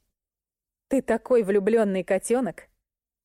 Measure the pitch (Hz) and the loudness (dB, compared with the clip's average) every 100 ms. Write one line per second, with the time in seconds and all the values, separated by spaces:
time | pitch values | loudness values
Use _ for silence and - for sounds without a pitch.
0 | _ _ _ _ _ _ _ _ - 269 | _ _ _ _ _ _ _ _ -4 -2
1 | - 226 - 247 196 208 196 226 202 190 | 0 -2 0 0 2 0 2 0 0 -2
2 | 170 185 - 240 214 - - _ _ _ | -2 -2 -2 -2 -2 -8 -18 _ _ _
3 | _ _ | _ _